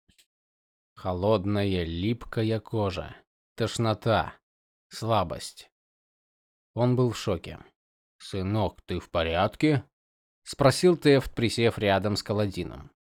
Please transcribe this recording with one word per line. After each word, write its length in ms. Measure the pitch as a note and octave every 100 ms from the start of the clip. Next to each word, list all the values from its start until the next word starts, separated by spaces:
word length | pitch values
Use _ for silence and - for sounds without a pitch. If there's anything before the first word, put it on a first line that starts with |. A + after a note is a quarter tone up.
| _ _ _ _ _ _ _ _ _ -
Холодная, 880 | F#2+ F2+ G2 A2 F#2 G2+ G2+ F#2
липкая 760 | E2+ E2+ G2+ A#2+ - - A2 A2
кожа, 540 | - A2+ G2+ F2 D#2 - _ _ _ -
тошнота, 800 | A2 - A#2 G#2+ B2 G#2 - - _ _ _ _ _
слабость. 760 | - A2+ A2 F2+ - - - - _ _ _ _ _ _ _ _ _ _ -
Он 200 | B2 B2
был 160 | B2+
в 60 | A2
шоке. 420 | - F2+ - - - _ _ _ _ _
«Сынок, 540 | - G2+ F#2 G#2+ F#2 - -
ты 140 | F2+
в 100 | -
порядке?» 720 | F2 E2 E2 G2 - D3+ C#3+ - _ _ _ _ _
спросил 520 | - - C3 - F3+ E3+
Тефт, 400 | D3+ C#3 - -
присев 420 | A#2 - A#2 G#2
рядом 380 | G2+ G2 G2+ G2+
с 80 |
Каладином. 680 | - G#2 G#2 F#2 F2 - - _